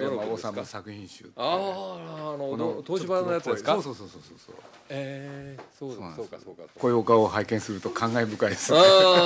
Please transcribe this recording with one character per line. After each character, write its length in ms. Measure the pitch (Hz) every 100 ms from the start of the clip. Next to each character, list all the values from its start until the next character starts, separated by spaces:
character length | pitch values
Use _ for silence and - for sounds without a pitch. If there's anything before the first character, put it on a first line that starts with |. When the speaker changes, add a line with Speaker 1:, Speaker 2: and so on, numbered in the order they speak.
| 139
Speaker 1:
ど 20 | 117
の 60 |
部 80 | 110
で 80 | 113
す 60 |
か？ 100 | 110
Speaker 2:
治 120 | 101 98
作 240 | 104 101
品 160 | 104 90
集 200 | - -
っ 20 |
て、 60 | -
Speaker 1:
あ 80 |
ー、 880 | 135 180 196 185 190 180 165 156 151
あ 40 | 143
の、 140 | 139
Speaker 2:
こ 40 | 139
の、 260 | 160 147
Speaker 1:
東 200 | 143 185
芝 200 | 165 185
の 120 | 180
や 80 | 170
つ 80 | -
で 80 | -
す 60 | 120
か？ 80 |
Speaker 2:
そ 60 | 196
う 40 |
そ 80 | 139
う 40 | 110
そ 100 | 92
う 20 |
そ 100 | 87
う 40 |
そ 320 | 82 85 -
う。 20 | 90 - - -
Speaker 1:
え 720 | 139 135 139 143 139 139 135
え、 40 | - -
そ 120 | 139
う、 60 | 107
Speaker 2:
そ 20 |
う 40 |
な 120 | 90
ん 20 | 78
で 80 |
す。 60 | 107
Speaker 1:
そ 60 | 85
う 20 |
か、 60 | 95
そ 60 |
う 40 | 82
か。 80 | 80 -
Speaker 2:
こ 80 | 127
う 40 |
い 20 |
う 60 | 120
お 40 |
顔 180 | 107 113
を 60 | 104
拝 180 | 104 101
見 140 | 110
す 140 | -
る 80 | 98
と 80 | -
感 240 | - 113
慨 120 | 120 110
深 220 | 104 104
い 40 |
で 40 | 95
す 160 | -
ね。 80 | 151
Speaker 1:
あ 40 | 190 190 185 180